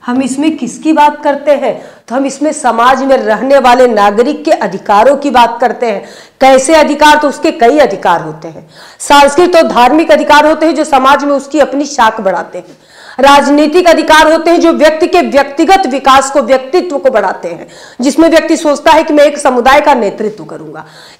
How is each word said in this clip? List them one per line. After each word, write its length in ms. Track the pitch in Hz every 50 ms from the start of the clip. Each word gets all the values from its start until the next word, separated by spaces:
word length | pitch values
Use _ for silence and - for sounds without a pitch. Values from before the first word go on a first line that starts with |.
| -
हम 160 | - 143 160
इसमें 340 | 180 - 262 277 294 320 320
किसकी 360 | - 254 - - - - 311 311
बात 280 | 294 294 294 294 294 -
करते 280 | 302 277 269 269 302
हैं? 240 | 285 262 269 240 185 - - - - _ _
तो 80 | - 226
हम 100 | 262 277
इसमें 260 | 269 - - 285 311 294
समाज 500 | - - 247 226 226 233 254 269 247 269
में 120 | 269 269
रहने 400 | 240 214 214 214 196 220 269 277
वाले 300 | 277 240 247 240 254 254
नागरिक 560 | 247 226 214 202 208 202 202 240 277 294 294 -
के 60 | 330
अधिकारों 640 | 294 - - 190 170 185 - - - 202 220 254 285
की 120 | 277 277 285
बात 260 | 233 254 240 233 233 -
करते 240 | 262 233 220 - 247
हैं। 180 | 233 202 190 - - - - - _ _ _
कैसे 340 | 262 262 269 262 262 - 320
अधिकार? 420 | 311 294 - 294 294 302 302 302
तो 120 | 294 294 285
उसके 220 | 247 - - 330 -
कई 240 | - 240 233 285 302
अधिकार 420 | 285 - 196 180 - 196 175 165
होते 260 | 165 156 156 156 -
हैं। 200 | 165 160 - 156 _ _ - - - - _
सांस्कृतिक 560 | - - 294 285 285 277 285 - 359 349 359
और 120 | 330 320
धार्मिक 440 | 233 - 226 240 254 285 311 330 320
अधिकार 360 | 311 - 302 294 294 294 302
होते 180 | 302 311 311 320
हैं 100 | 320 330
जो 80 | 277 302
समाज 400 | 311 285 262 262 269 285 277 277
में 80 | 285
उसकी 280 | 285 269 277 - - 311
अपनी 260 | 269 - - 285 294
शाख 360 | 285 - - 233 220 220 226
बढ़ाते 360 | 208 190 180 170 165 - -
हैं। 200 | 180 165 - - _ _ _ _ - - - - -
राजनीतिक 680 | 254 277 285 277 240 254 285 294 302 302 302 359 349
अधिकार 440 | 339 320 320 311 - - 302 320 311
होते 200 | 320 320 320 339
हैं 80 | 339 339
जो 120 | 269 330 311
व्यक्ति 340 | 226 285 311 311 311 339
के 140 | - 359 359
व्यक्तिगत 640 | 311 226 208 277 285 285 - - 330 359 392 381 381
विकास 440 | 262 247 269 - 269 262 277 262 269
को, 100 | 269 294
व्यक्तित्व 560 | 254 220 262 262 262 - - 359 349 359 285
को 120 | 277 - 262
बढ़ाते 380 | 254 214 196 185 190 - -
हैं, 200 | 170 170 156 - - - - - - - _
जिसमें 280 | 240 285 - - 320 330
व्यक्ति 280 | 320 320 311 320 330
सोचता 340 | 311 330 302 285 285 294 330
है 120 | 311 311 320
कि 100 | 320 294
मैं 100 | 302 285
एक 140 | 302 294
समुदाय 440 | 269 - 285 254 247 233 254 269 302
का 120 | 294 311 285
नेतृत्व 520 | 254 214 196 - - 214 214 208 - 160
करूंगा। 400 | 147 165 156 156 160 147 156 160 - - - - - - _